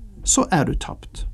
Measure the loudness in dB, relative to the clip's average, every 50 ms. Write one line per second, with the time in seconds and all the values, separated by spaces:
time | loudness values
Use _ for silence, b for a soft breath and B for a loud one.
0 | -14 -18 -16 -6 0 2 4 4 4 4 4 2 4 4 0 -2 -2 -6 -10 -12
1 | -14 -14 -10 -8 -8 -8